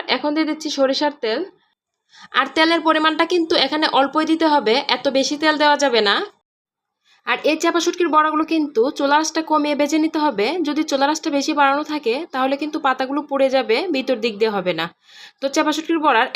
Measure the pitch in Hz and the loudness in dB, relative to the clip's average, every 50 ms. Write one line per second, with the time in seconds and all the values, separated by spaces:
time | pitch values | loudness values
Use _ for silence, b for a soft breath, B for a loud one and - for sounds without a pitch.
0 | - - 240 254 - 302 294 320 311 302 302 311 - 302 - 277 269 262 277 - | -2 -2 -2 -2 -2 0 0 0 0 -2 -2 -6 -6 -4 0 0 2 2 2 0
1 | 294 294 294 - - 220 220 285 381 - - _ _ _ _ _ _ _ _ _ | -2 -2 -2 -2 -4 -4 -2 -4 -4 -8 -12 _ _ _ _ _ _ _ _ _
2 | _ B B B B B - 247 269 262 - 320 320 330 339 330 311 320 311 311 | _ B B B B B 0 0 0 2 2 2 4 4 4 2 2 2 2 4
3 | 311 320 311 302 330 339 359 349 320 320 349 - 269 262 302 311 311 277 - 262 | 2 2 2 2 0 2 2 0 2 2 2 2 2 0 0 0 0 2 4 2
4 | 277 277 277 311 311 311 320 320 330 311 294 285 202 214 226 277 - - 240 254 | 2 2 2 0 0 2 2 2 2 2 2 2 2 2 2 2 0 0 -2 -2
5 | - 277 247 269 262 - 302 285 311 311 302 294 302 294 294 - 285 269 233 220 | 0 0 0 0 0 0 -2 0 0 0 2 4 4 4 4 4 2 2 2 2
6 | 214 202 208 277 415 - - _ _ _ _ _ _ _ _ _ _ _ _ _ | 2 2 2 0 -2 -6 -12 _ _ _ _ _ _ _ _ _ _ _ _ _
7 | b b b b b 220 240 226 - 277 311 302 339 339 330 339 330 349 - - | b b b b b -4 -4 0 0 0 0 0 0 0 0 0 -2 -2 -2 -2
8 | 349 311 285 311 302 311 311 302 320 311 330 320 302 285 - 220 233 277 - - | -2 0 2 2 2 2 0 -2 -2 0 -2 -2 -2 0 0 0 0 0 0 -2
9 | 285 277 285 302 311 311 - 320 320 320 311 302 294 294 294 254 294 294 311 311 | 0 2 2 2 0 -2 -4 -4 -2 0 0 0 0 0 0 0 0 0 0 0
10 | 311 311 - 311 302 302 220 196 208 247 330 370 302 294 285 302 311 311 285 262 | 0 0 -2 -2 -2 -2 0 0 -2 -2 -2 -2 -4 -2 -2 -4 -2 -2 0 0
11 | 277 285 311 - - 320 285 277 269 311 302 294 277 269 269 294 302 302 302 294 | 0 0 0 -2 -4 -2 -2 -2 -2 -2 0 2 2 2 2 0 -4 -6 -6 -4
12 | 294 226 233 285 349 - - 262 262 269 285 277 311 302 302 294 294 262 254 - | -4 -4 -4 -4 -6 -6 -4 -2 -2 -2 -2 -4 -6 -6 -6 -2 -2 -2 -2 -2
13 | 262 262 277 302 294 - 277 269 269 262 262 269 247 214 226 269 370 370 285 262 | -4 -4 -4 -6 -4 -4 0 0 0 2 2 0 0 0 0 -2 -2 -2 -4 -2
14 | 254 269 254 220 214 233 208 196 226 214 202 196 175 180 165 165 160 175 - B | -2 -2 -2 -2 -2 -4 -2 0 -2 0 0 -2 -2 -2 -2 -4 -4 -6 -8 B
15 | B B B B B B B - 269 277 - 320 294 302 294 311 311 - 330 311 | B B B B B B B -8 -6 -4 -2 0 0 0 -2 -4 -4 -4 -2 0
16 | 302 294 240 220 247 240 - | 2 2 2 2 2 0 -2